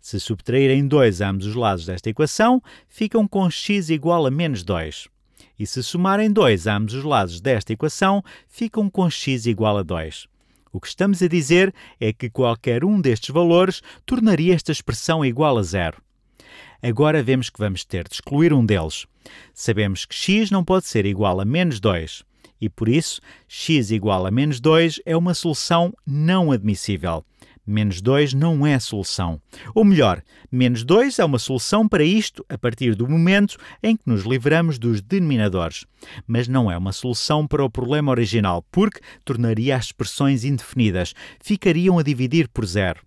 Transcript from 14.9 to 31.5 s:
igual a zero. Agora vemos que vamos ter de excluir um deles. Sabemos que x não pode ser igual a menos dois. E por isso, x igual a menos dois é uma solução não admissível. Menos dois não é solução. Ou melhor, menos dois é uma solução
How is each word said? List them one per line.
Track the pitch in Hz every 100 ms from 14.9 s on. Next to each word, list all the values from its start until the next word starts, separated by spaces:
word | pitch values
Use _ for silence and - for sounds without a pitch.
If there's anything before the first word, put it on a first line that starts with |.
| 117 - 165
igual | 139 120 156 123
a |
zero. | 92 92 85 - _ _ _ _ - - - _
Agora | 123 113 151 156
vemos | 120 131 123
que | -
vamos | 104 92
ter | - 92 82
de |
excluir | - - 143 170
um | 147
deles. | 113 101 80 - - _ - - -
Sabemos | - - 104 101 95
que | -
x | - - 202 214
não | 196
pode | 175 190 -
ser | 110
igual | 101 98 104 92
a |
menos | 101 151 180 117
dois. | 104 90 80 - _ _ - _
E | 107
por | - 110
isso, | 135 160 - - - _
x | - - 156 104
igual | 110 101 95 92
a |
menos | 113 147 131
dois | 135 160 165 156
é | - 165
uma | 175
solução | 170 175 147 - 170 175 - -
não | 143 156 185 170
admissível. | 127 104 101 - 95 87 82 - _ - _ -
Menos | 104 107 90
dois | 104 135 147
não | 131 165 156 147
é | 139
solução. | - 107 95 - 90 80 _ - -
Ou | -
melhor, | 208 185 117 85 - - -
menos | 127 127 120
dois | 120 170 277 -
é |
uma | 175 131
solução | -